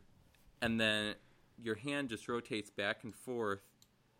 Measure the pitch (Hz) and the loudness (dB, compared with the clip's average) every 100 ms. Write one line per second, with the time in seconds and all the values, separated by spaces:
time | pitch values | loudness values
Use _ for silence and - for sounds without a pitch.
0 | - - - - - - 117 113 110 107 | -2 -20 -20 -20 -20 -2 2 4 4 4
1 | 107 98 - - - - 113 107 143 143 | 0 -4 -12 -20 -20 -6 -2 -2 0 -2
2 | 131 107 - 120 117 107 - - 101 110 | -2 -4 -2 -2 0 -2 -2 0 0 0
3 | 113 - 127 120 107 98 - _ - _ | -6 -10 -4 0 0 0 -6 _ -20 _
4 | _ | _